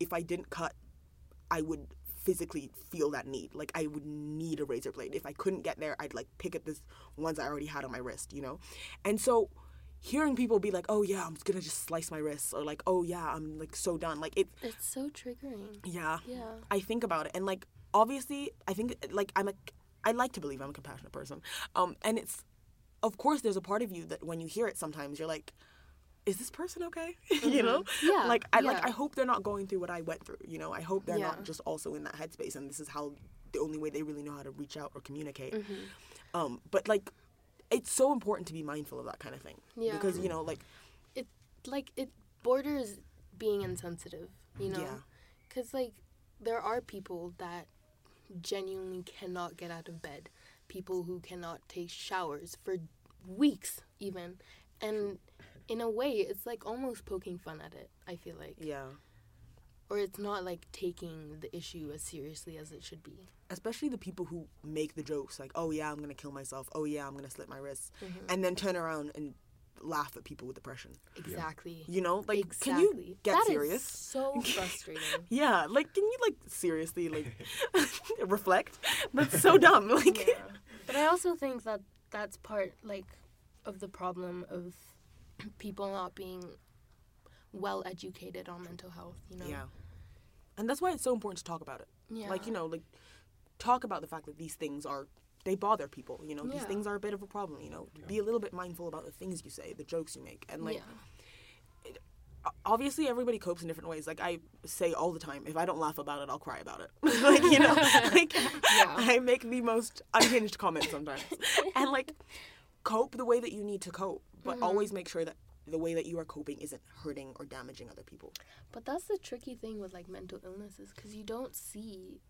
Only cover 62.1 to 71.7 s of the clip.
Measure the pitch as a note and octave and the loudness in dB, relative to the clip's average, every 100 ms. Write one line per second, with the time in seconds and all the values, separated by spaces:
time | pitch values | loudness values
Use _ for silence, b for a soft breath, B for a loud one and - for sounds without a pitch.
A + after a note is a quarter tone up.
62.1 | D#3+ C#3+ D#3 - D#3+ D3+ D#3+ - D#3+ D3 | -10 -12 -12 -14 -14 -16 -16 -16 -16 -18
63.1 | G3 F#3 - _ F#3 A3 A3+ D4+ B3+ F#3 | -20 -20 -20 _ -8 -6 -4 -4 -4 -8
64.1 | F3+ F3 E3+ D#3+ - D3+ D#3 D3+ D#3+ C#3+ | -8 -8 -8 -12 -16 -8 -4 -4 -4 -6
65.1 | D3 C3+ - C3+ D3+ E3 D#3 D3+ D3 D3 | -4 -6 -12 -8 -4 -2 -2 -4 -6 -10
66.1 | C3+ C#3+ C#3 C3+ C3+ C3+ - D3+ D3 C#3 | -12 -12 -12 -10 -12 -8 -4 -2 -2 -6
67.1 | C#3 C#3 - - C3+ C#3 C3+ - - F#3+ | -10 -12 -12 -12 -12 -10 -10 -12 -14 -12
68.1 | F3+ - F3+ F#3 F3+ G3 F3+ E3 D#3 D3 | -12 -2 2 2 2 0 0 0 -2 -4
69.1 | - D3 - - - - - - D#3 D3 | -6 -10 -10 -20 -20 -20 -14 -4 -2 -2
70.1 | - - C#3+ B2 C3+ - B2+ - C3 - | -8 -16 -14 -12 -12 -14 -14 -16 -20 -20
71.1 | - D#3+ - D#3+ D#3+ F3 | -16 -10 -8 -8 -10 -14